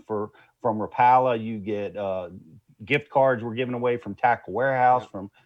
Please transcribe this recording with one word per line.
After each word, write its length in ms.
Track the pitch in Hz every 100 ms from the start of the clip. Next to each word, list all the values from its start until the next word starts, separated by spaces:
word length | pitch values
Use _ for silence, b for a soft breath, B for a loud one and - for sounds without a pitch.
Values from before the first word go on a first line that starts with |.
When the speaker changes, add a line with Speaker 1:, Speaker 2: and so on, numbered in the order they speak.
| -
Speaker 1:
for, 240 | 107 107 b b _
from 160 | 120 110
Rapala. 640 | 98 - 123 127 127 117
You 140 | 113 110
get, 400 | 98 104 98 98
uh, 320 | 98 92 87 92 80 - _ _ 104
gift 240 | 143 -
cards 340 | 139 135 123
we're 120 | 117 113
giving 180 | 123
away 240 | 123 123 120
from 160 | 104
Tackle 400 | 101 120 117 -
Warehouse, 480 | - 135 131 127 127 -
Speaker 2:
Yeah. 40 |
Speaker 1:
from 200 | 98 101 _